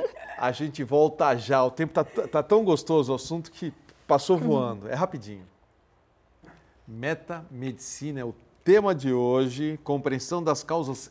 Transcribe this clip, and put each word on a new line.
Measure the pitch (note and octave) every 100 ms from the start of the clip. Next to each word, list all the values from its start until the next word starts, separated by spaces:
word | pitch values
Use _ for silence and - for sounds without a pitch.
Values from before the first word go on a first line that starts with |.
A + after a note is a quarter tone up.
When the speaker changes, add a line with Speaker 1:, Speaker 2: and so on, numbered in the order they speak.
| - - - -
Speaker 1:
A | B2
gente | B2 D3+ C3+
volta | A#2+ C#3+ D#3 D#3 D3 A#2+
já. | G#2+ C3+
O | B2+
tempo | - D#3+
tá, | -
tá | D3+ - - D3+
tão | C#3+ G#3+
gostoso | G#3 D3 - D#3+ B2+
o |
assunto | C3 - E3 D#3
que | - E3 - _ _ -
passou | C#3+ - F3+
Speaker 2:
Uhum. |
Speaker 1:
voando. | D#3 C#3 B2 G#2 G#2
É |
rapidinho. | B2+ F#3 C#3+ G#2 G2+ F2+ _ _ _ _ _ _ _ _ _ - - _ _ -
Metamedicina | A2 C3+ D#3+ - E3+ E3 B2 C3 A#2 - - D3 C3+
é |
o | A#2+ - _ _
tema | - G#3 G3+
de | E3 C3+
hoje. | B2 B2 B2+ C3 B2+ D3+ D#3
Compreensão | - C#3+ C#3 C3 - F3
das | D#3 C#3+
causas | - E3 C3+ B2 -